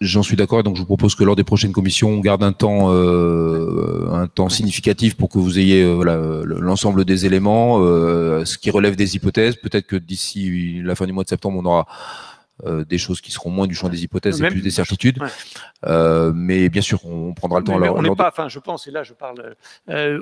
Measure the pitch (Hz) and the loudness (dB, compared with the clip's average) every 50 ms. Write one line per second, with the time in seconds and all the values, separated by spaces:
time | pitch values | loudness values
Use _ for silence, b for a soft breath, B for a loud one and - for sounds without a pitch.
0 | 101 92 90 104 101 - 110 101 101 - 113 113 107 104 95 90 92 90 98 92 | -4 0 2 2 2 2 2 2 2 4 2 2 2 2 -2 -4 -2 -2 0 2
1 | - 101 - - 107 98 104 98 95 - 107 98 - 98 90 104 95 95 - - | 2 2 4 4 4 4 4 2 2 2 2 2 2 0 0 0 0 0 0 0
2 | 113 107 107 104 95 104 101 95 101 101 95 - - 104 104 101 98 95 92 92 | 0 0 0 0 2 2 2 2 2 0 0 0 0 0 2 2 4 4 4 4
3 | 90 90 87 87 87 85 85 82 82 82 82 82 82 85 85 82 80 82 85 85 | 4 4 4 4 2 2 2 2 0 0 0 -2 -2 -2 -2 -2 -2 -2 -2 -4
4 | 85 85 85 87 90 87 - - 95 92 - - 110 101 92 - - 110 101 - | -4 -2 -2 -2 -2 -2 -2 0 0 0 0 -2 -2 -2 -4 -2 0 -2 0 2
5 | 113 110 - - - - - 98 90 92 87 98 95 95 95 95 92 87 87 87 | 2 0 2 0 -2 0 2 2 0 2 2 2 4 6 6 6 6 4 4 2
6 | 90 87 82 80 80 80 78 78 82 80 82 87 87 90 95 98 - 104 98 95 | 2 2 0 0 -2 -2 -4 -4 -4 -6 -4 -2 -2 -2 0 0 0 2 2 2
7 | 95 90 95 92 92 95 92 95 98 104 107 113 117 120 120 104 92 87 87 85 | 2 2 2 2 2 2 2 2 2 2 4 4 4 4 4 4 4 4 4 4
8 | 82 85 85 85 82 82 80 80 82 - - - - 107 101 104 101 104 98 92 | 4 2 2 2 0 0 0 -2 -2 -4 -6 -4 -2 0 0 2 2 2 2 0
9 | 101 92 90 95 - 98 - 117 110 117 120 - - 110 - 104 - - 98 95 | 0 0 -2 -2 -4 -2 0 2 2 0 0 -4 -6 -4 -4 -4 -4 -2 -4 -6
10 | 85 82 95 90 - - - 101 98 92 90 90 87 85 85 87 87 90 90 - | -6 -6 -8 -8 -8 -8 -8 -6 -4 -4 -2 -2 -4 -4 -6 -6 -4 -4 -4 -4
11 | 92 92 95 95 92 - 92 85 - 101 95 92 87 90 87 85 80 B B B | -4 -4 -4 -6 -4 -4 -6 -6 -4 -4 -6 -4 -2 0 0 0 0 B B B
12 | B B B B B B B B B B _ - - 87 82 78 78 76 87 87 | B B B B B B B B B B _ -14 -8 -6 -6 -4 -4 -4 -4 -4
13 | - - 90 - - - - - - 85 90 95 98 95 87 - 92 90 85 85 | -4 -4 -6 -8 -8 -12 -14 -12 -8 -6 -4 -2 -2 -2 -4 -4 -4 -4 -4 -6
14 | 87 - - - - 104 87 147 151 180 190 190 196 98 - - 87 - 98 - | -6 -6 -6 -4 -2 -2 -2 0 -2 -2 -2 -2 -4 -2 -2 -2 -2 -2 -2 0
15 | - 127 127 131 143 139 B B B B B B B B B _ - - 82 82 | 0 0 0 0 -4 -8 B B B B B B B B B _ -4 0 2 4
16 | 82 82 80 82 82 82 80 85 87 90 92 95 92 87 82 101 98 - 110 92 | 4 4 4 4 2 2 0 0 -2 0 2 2 2 2 2 0 -2 -2 -2 -4
17 | - 85 85 82 82 87 85 - - 87 87 92 92 101 95 92 92 85 - - | -4 -6 -8 -8 -8 -8 -8 -6 -4 -2 -2 0 0 0 0 2 2 2 0 0
18 | 156 165 196 185 185 170 - - 156 135 110 139 - - 175 151 - 143 139 156 | 0 0 0 0 0 0 -2 -4 -8 -8 -10 -12 -10 -10 -10 -10 -12 -12 -10 -10
19 | 139 - 123 _ 147 127 123 123 117 117 113 B B B B B _ - 156 151 | -10 -12 -14 _ -16 -14 -14 -16 -18 -18 -20 B B B B B _ -8 -6 -4
20 | 147 147 147 151 | -2 -2 -4 -4